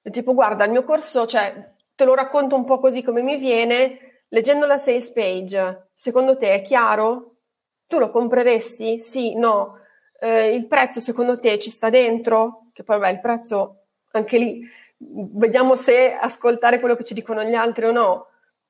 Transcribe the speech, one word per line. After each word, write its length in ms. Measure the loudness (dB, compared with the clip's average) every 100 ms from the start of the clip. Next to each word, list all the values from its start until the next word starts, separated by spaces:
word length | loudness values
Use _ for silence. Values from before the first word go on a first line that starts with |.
E 100 | -10
tipo, 220 | -8 -2
"Guarda, 320 | 2 2 2
il 60 | 2
mio 140 | 2
corso, 420 | 0 -2 0 -2 0
cioè, 460 | 0 -2 -6 -20 _ _
te 100 | _
lo 100 | 4
racconto 400 | 4 2 0 0
un 100 | 0
po' 140 | 0 2
così 240 | 2 0
come 200 | -2 -2
mi 140 | -2 -2
viene, 840 | 0 0 2 2 0 -2 -20 _ _
leggendo 380 | -2 2 2 4
la 100 | 2
sales 340 | 2 -2 -2
page, 800 | -4 -2 -4 -6 -4 -4 -6 _
secondo 440 | -10 -2 0 2 2
te 180 | 2
è 80 | 0
chiaro? 760 | 2 2 2 2 0 -2 -10 _ _ _ _ _ _
Tu 100 | -2
lo 120 | 0
compreresti? 920 | 0 0 2 2 0 -2 -6 -6 -6
Sì, 340 | -6 -4 -4
no? 460 | -2 0 0 -2 -10 _ _ _ _
Eh, 340 | 0 2 2
il 120 | 0 0
prezzo 320 | 0 0 -2
secondo 400 | -6 -4 -2 0
te 180 | 0 0
ci 120 | -4
sta 200 | -4 2
dentro?" 760 | 2 2 0 0 0 0 -4 _
Che 120 | _
poi, 140 | -4 0
vabbè, 120 | 0
il 80 | -2
prezzo, 680 | -4 -4 -4 -4 -4 _ _ _ _
anche 260 | -6 0 0
lì, 240 | 0 -6 -16 -20 _ _
vediamo 760 | -18 -14 -12 0 2 2 2
se 400 | 2 4 4 4
ascoltare 640 | 0 -6 -2 -2 2 2 2
quello 160 | 0
che 100 | -2
ci 100 | -4
dicono 280 | -12 -8 -6
gli 120 | -2
altri 320 | 0 -2 -2 0
o 60 |
no. 340 | 2 2 0 -6 _ _ _ _